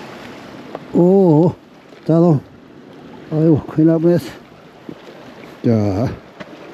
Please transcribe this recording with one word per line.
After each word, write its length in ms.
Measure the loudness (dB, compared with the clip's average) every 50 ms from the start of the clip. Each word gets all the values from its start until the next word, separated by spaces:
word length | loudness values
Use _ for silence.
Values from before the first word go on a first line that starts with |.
| -20 -20 -20 -20 -20 -20 -20 -20 -20 -20 -20 -20 -20 -18 -18 -20 -12 -4 0 2
오, 540 | 2 4 4 4 4 4 4 4 2 2 -2 -6 -12 -20 -20 -20 -20 -20 -20 -8 -4
자동. 340 | 0 0 2 2 2 2 0 -2 -8 -18 -20 -20 -20 -20 -20 -20 -20 -20 -20 -20 -20 -20 -20 -14 -8
아이고, 320 | -4 0 2 2 2 0 -2
큰일 220 | -4 -2 0 0 2
날 100 | 2 0
뻔했어. 280 | 0 0 0 -2 -4 -8 -16 -20 -20 -20 -20 -20 -20 -20 -20 -20 -20 -20 -20 -20 -20 -20 -20 -20 -20 -20 -20 -20 -20 -20 -16 -6 -2
자, 480 | -2 0 0 -2 -2 -4 -4 -6 -6 -8 -12 -18 -20 -20 -20 -20 -20 -20 -20 -20 -20